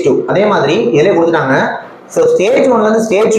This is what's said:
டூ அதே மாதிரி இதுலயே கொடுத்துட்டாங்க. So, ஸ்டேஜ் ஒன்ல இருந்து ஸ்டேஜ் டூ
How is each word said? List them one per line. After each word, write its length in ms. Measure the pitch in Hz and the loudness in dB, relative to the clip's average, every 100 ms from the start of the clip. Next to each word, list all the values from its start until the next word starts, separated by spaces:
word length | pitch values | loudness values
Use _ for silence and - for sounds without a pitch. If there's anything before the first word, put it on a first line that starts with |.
டூ 60 | 139 - - | 0 -2 -2
அதே 100 | 170 208 | -2 0
மாதிரி 240 | 175 143 196 233 | 0 0 0 0
இதுலயே 180 | 147 180 165 | 2 2 2
கொடுத்துட்டாங்க. 380 | 165 165 135 135 226 - - - - | 0 0 0 -2 -2 -6 -12 -20 -8
So, 60 | - - | -2 0
ஸ்டேஜ் 340 | 165 196 523 262 | 2 2 2 2
ஒன்ல 140 | 226 214 | 2 0
இருந்து 180 | 220 | 0
ஸ்டேஜ் 260 | 226 190 | 0 0
டூ 40 | 220 | 2